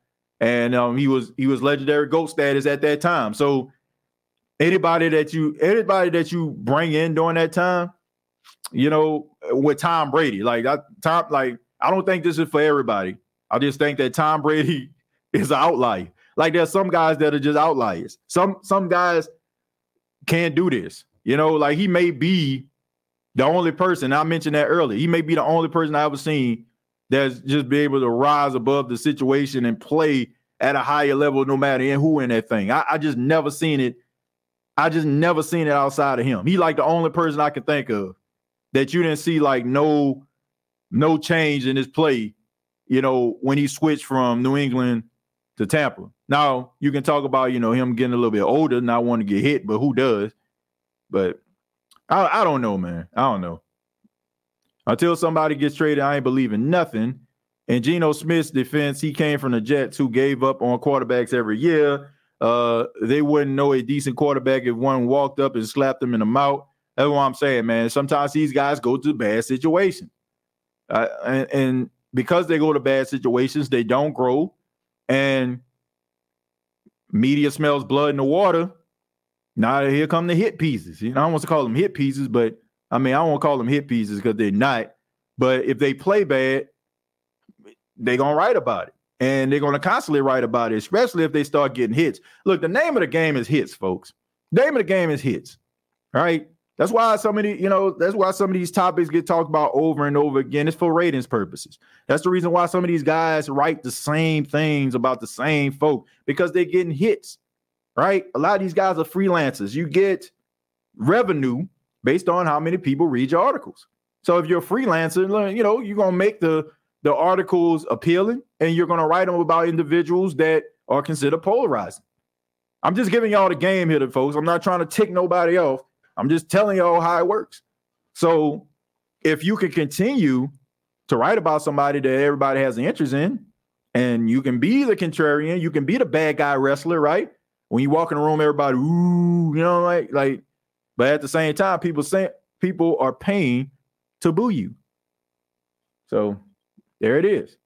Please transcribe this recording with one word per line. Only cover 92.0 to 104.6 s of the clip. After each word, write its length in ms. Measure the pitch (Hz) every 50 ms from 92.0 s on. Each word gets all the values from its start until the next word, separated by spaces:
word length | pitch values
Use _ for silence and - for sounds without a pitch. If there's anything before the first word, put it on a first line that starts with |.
| 170 135 - - - _ - _ -
Look, 160 | 196 185 -
the 60 | 165 160
name 300 | 196 269 320 339 277 226
of 40 |
the 60 | 170 127
game 300 | 156 165 160 156 143 127
is 100 | 110 -
hits, 260 | 156 147 - - -
folks. 400 | - 95 92 92 92 - - - _ _ _ _ _ _ _
Name 180 | 156 226 277 -
of 60 | 294
the 80 | 240 190
game 260 | 170 190 185 175 160
is 120 | 147 139
hits, 360 | 139 135 95 - - - - _ _ _ _ _ _ _ _ _ _ _ -
right? 340 | 135 165 170 170 151 - - _ _ _ _ _ -
That's 140 | 156 196
why 240 | 226 233 226 226 214
some 220 | 214 220 214 208 214
of 80 | 208
the, 120 | 208 202 -
you 120 | 185 196
know, 220 | 196 190 196 190
that's 240 | - - 165 190 202
why 160 | 208 190 190
some 180 | 190 - 202 190
of 40 | 190
these 180 | 185 175 170
topics 380 | - 202 180 - - 180 170 151
get 160 | 151 170 170
talked 220 | - 175 165 165 143
about 240 | 156 151 151 - -
over 320 | 139 160 160 151 147 147 143
and 100 | 143 143
over 220 | 147 147 135 135
again. 280 | 127 123 135 147 147 160
It's 80 | 160
for 180 | - 175 170 160
ratings 320 | 170 175 170 143 131 117
purposes. 540 | - 123 110 98 - - - - - - _ _ _ _ _ _ -
That's 160 | 139 151 -
the 60 | 180
reason 220 | 185 185 170 175
why 140 | 165 175 175
some 180 | 170 - 185 180
of 60 | 170
these 140 | 170 160 131
guys 440 | 156 156 160 165 160 156 156 143 143
write 340 | 135 139 147 165 156 151
the 100 | - 127
same 520 | - - - 147 151 156 160 160 160 151 139
things 500 | 143 - 147